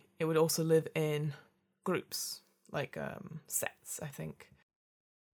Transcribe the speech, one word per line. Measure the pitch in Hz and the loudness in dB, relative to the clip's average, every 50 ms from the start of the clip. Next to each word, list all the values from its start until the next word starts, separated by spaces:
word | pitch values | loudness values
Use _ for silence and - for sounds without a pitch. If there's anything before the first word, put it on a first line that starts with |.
| - _ _ - | -12 _ _ -2
it | 165 | 0
would | 160 160 156 | 2 4 6
also | 160 160 - - 160 | 6 4 4 2 4
live | 160 160 160 156 - - | 6 6 6 4 4 0
in | 160 156 151 151 147 151 156 139 - - - _ _ _ _ _ _ - | 0 2 2 0 0 0 -2 -4 -6 -12 -20 _ _ _ _ _ _ -2
groups, | - 180 139 - - - - - - - - - _ _ _ _ - | -2 0 0 -2 -4 -6 -6 -6 -6 -8 -10 -14 _ _ _ _ -8
like, | - - - - - - | -6 -6 -6 -6 -6 -8
um, | 71 - - - - - - 156 - - | -8 -8 -8 -10 -10 -12 -14 -14 -8 -6
sets, | - - - - - _ - - - - | -4 -4 -2 -4 -6 _ -12 -12 -10 -8
I | 170 151 | -8 -8
think. | 139 - 156 156 147 - - - - - _ _ _ _ _ _ _ _ _ _ _ _ _ _ | -8 -8 -10 -10 -12 -14 -18 -20 -20 -20 _ _ _ _ _ _ _ _ _ _ _ _ _ _